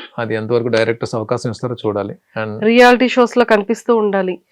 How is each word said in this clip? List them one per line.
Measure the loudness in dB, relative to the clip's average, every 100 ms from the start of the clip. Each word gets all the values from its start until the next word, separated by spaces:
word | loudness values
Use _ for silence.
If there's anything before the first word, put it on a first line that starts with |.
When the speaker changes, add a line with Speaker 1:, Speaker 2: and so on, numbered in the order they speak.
| -10 -8
Speaker 1:
అది | -6
ఎంతవరకు | -4 -2 -2 0
డైరెక్టర్స్ | 0 0 -2 -4
అవకాశం | -6 -4 -4 -4
ఇస్తారో | -6 -8 -4 -4
చూడాలి. | -4 -6
And | -10 _ -10 -8 -2
Speaker 2:
రియాలిటీ | 2 6 6 6 2
షోస్ | 2 2 2
లో |
కనిపిస్తూ | 2 2 0 -6 0 0
ఉండాలి, | 2 -2 -4 -6 _